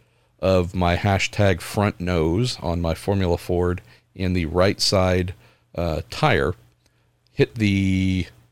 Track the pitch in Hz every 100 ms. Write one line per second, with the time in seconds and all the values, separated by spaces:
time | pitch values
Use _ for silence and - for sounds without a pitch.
0 | _ _ _ - 95 92 87 92 87 87
1 | 101 98 - - 101 85 - - 101 -
2 | 87 90 80 90 127 - 85 85 82 80
3 | - 101 90 85 - 87 90 90 - -
4 | _ - 92 90 80 87 95 - - 98
5 | 92 92 90 - - _ _ - 85 78
6 | - - 156 90 67 - _ _ _ _
7 | _ _ _ - 139 113 104 98 95 92
8 | 92 92 - - _